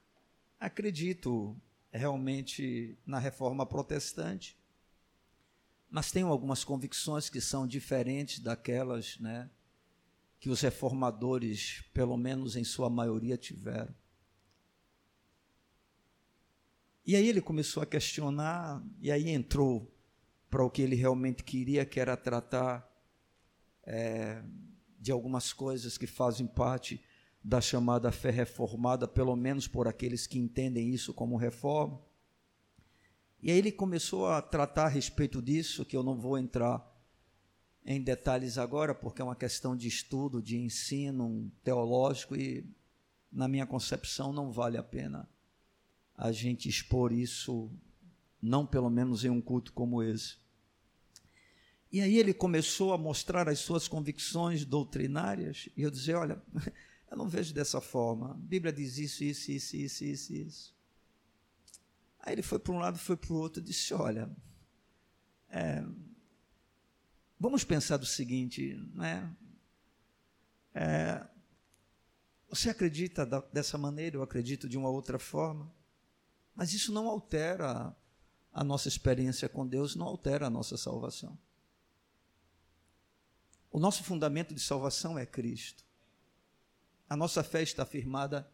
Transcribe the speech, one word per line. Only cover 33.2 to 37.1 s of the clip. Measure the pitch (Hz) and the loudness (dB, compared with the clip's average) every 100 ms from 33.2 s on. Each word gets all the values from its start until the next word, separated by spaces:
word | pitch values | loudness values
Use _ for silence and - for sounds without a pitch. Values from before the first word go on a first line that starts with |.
| _ _ | _ _
E | - | 4
aí | 175 | 6
ele | 208 | 6
começou | 202 190 170 - 185 185 | 4 0 0 0 0 2
a | 156 | 2
tratar | - 156 143 - 156 | 2 2 2 4 4
a | |
respeito | 139 - - 143 131 | 4 0 0 0 0
disso, | 120 156 160 - - | 0 0 0 -4 -4
que | 131 | 0
eu | |
não | 127 127 | 0 0
vou | 123 135 | 0 0
entrar | 127 123 120 120 - - _ | 0 2 2 0 -4 -20 _